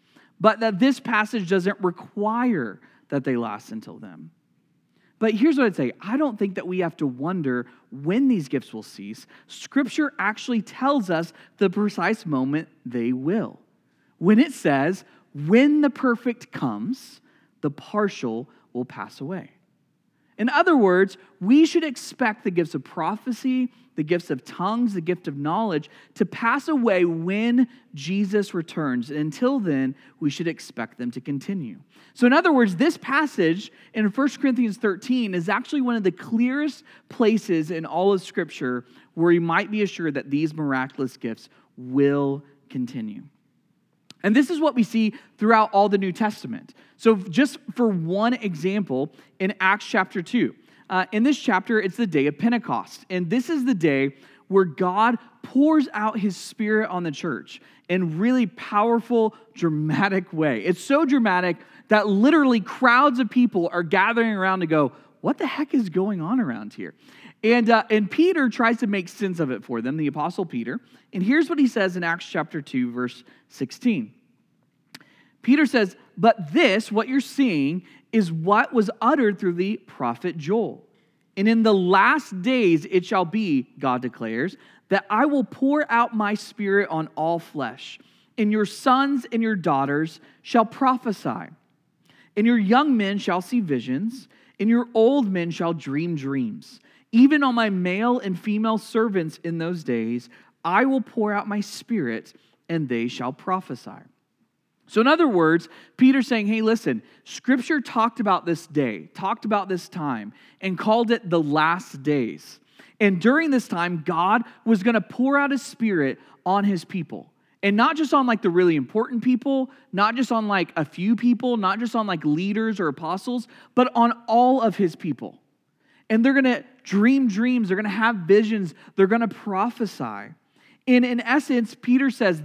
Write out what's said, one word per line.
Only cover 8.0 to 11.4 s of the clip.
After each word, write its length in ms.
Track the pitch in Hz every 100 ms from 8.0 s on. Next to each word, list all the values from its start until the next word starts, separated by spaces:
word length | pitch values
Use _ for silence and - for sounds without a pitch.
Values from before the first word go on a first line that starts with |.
| 147 214 277
these 200 | 214 139
gifts 260 | 135 -
will 80 | 110
cease. 440 | - - 101 107 - - _
Scripture 640 | - - 269 254 - 294 -
actually 420 | 196 214 - 233
tells 480 | - - 262 285 190
us 240 | 165 170 -